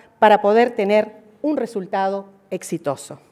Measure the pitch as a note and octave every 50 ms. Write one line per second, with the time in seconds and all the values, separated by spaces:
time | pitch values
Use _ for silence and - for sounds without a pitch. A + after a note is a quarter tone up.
0 | _ _ _ _ A3+ G#3+ G#3 G3+ G#3 G3+ G#3+ A#3 A#3+ B3 A#3+ - G3+ G3 G#3 G#3+
1 | G#3+ - - - - _ _ _ - D4 D4+ C#4 A#3 A3 - G3 F#3 F#3 - G3
2 | F#3+ F#3+ G3 G3 G3 - _ _ _ _ F#3+ F3+ - - F3+ E3 - D3 C3+ -
3 | - - D3 C#3 _ _